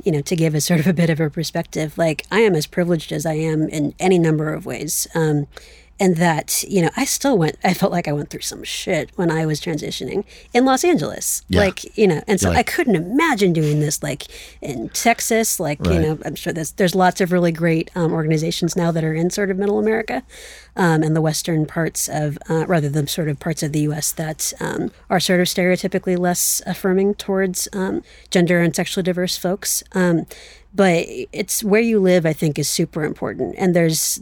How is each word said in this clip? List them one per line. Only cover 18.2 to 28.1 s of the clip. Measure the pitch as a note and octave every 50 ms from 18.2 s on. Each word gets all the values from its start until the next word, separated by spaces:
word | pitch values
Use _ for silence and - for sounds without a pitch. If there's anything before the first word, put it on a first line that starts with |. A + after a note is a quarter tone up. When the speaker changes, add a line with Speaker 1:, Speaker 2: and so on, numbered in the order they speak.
| D3+ D#3 D#3+ D3+ D#3 E3+ - - F#3 E3 -
Speaker 1:
now | F#3 E3+ E3+
that | E3 E3 D#3+
are | D#3+
in | D#3 D#3+ E3+ F3+
sort | F3 G#3 G#3 F#3+
of | G3 F#3
middle | G3+ G3+ G3+ G#3+
America, | G#3 A3 A3 A3+ A3 - B3 B3+ - - - - - - - - - - -
um, | - F#3+ E3+ D#3+ D#3
and | D#3+ D#3 D#3
the | D#3+
western | D#3 D#3+ D3+ - - - E3+ D#3 D3+
parts | D3 - E3+ D#3+ D#3 - - - -
of, | - D3+ D3+ D3+ C#3+ - - -
uh, | D#3+ D#3+ D#3
rather | D#3+ F#3 D#3+ D3 C#3+
than | C#3 D#3 C#3+
sort | C#3 - - D#3+ D#3
of | C#3+ -
parts | - E3+ D#3 -
of | E3 D3
the | D3 D3+
U | D3+ D3+
S | D3 D3+ - -
that, | - - D#3+ D#3 D#3 - - - - -
um, | - D#3+ - - - - - - - -
are | G3+ F3+
sort | - - F#3 F3
of | F3+ F3
stereotypically | - - F3 F3+ F3+ F3 - F#3+ - F#3 - F#3 F3+ F3
less | F3 F3 F3 - - - - - -
affirming | - F3 - - F#3+ F#3 F#3+ G3 G3+ G#3
towards, | - - - G3 F#3+ F#3+ F#3+ F3+ - - - -
um, | G3+ F#3 G3 - - - -